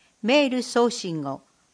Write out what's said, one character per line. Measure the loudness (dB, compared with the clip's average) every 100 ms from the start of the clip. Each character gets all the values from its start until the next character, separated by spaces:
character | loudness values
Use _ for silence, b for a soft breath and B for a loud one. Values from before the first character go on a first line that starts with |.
| b b
メ | 2 2 2
ー |
ル | -2
送 | -2 2 2
信 | 0 -6 -6
後、 | -6 -10 _ _ _